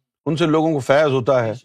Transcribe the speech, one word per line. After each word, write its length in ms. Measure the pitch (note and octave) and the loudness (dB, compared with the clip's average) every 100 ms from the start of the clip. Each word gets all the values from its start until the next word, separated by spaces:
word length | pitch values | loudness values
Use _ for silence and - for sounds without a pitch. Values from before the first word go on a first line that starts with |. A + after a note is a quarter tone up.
| _ _ - | _ _ -6
ان 100 | D3+ | -2
سے 100 | E3 | 0
لوگوں 280 | D#3 D#3+ | 0 0
کو 60 | D3+ | -2
فیض 320 | A#2+ C#3 D#3 | 0 2 2
ہوتا 340 | C3 A#2+ C3 A2+ | 0 0 0 -2
ہے، 80 | G#2+ | -6